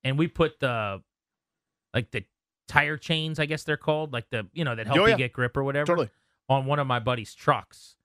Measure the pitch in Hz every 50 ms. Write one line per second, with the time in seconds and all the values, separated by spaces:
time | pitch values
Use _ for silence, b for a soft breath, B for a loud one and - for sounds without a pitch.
0 | - 131 135 143 165 165 _ - 165 156 - _ - 127 120 113 107 101 98 95
1 | _ _ _ _ _ _ _ _ _ _ _ _ _ _ _ _ _ _ - 127
2 | 110 _ - 127 - _ _ _ _ _ _ _ _ - - 147 147 147 156 147
3 | - - 165 160 156 160 156 156 151 143 156 147 - - 151 - - - 151 151
4 | 156 151 127 117 107 _ 123 113 104 90 _ 151 165 135 117 113 110 110 139 160
5 | 202 220 220 190 131 120 - - 123 120 _ 143 135 139 139 143 151 165 175 175
6 | 131 110 _ _ _ _ _ _ _ - 131 135 135 135 147 147 139 131 123 120
7 | 110 123 123 117 107 - - - - - 139 107 92 _ - - - - _ _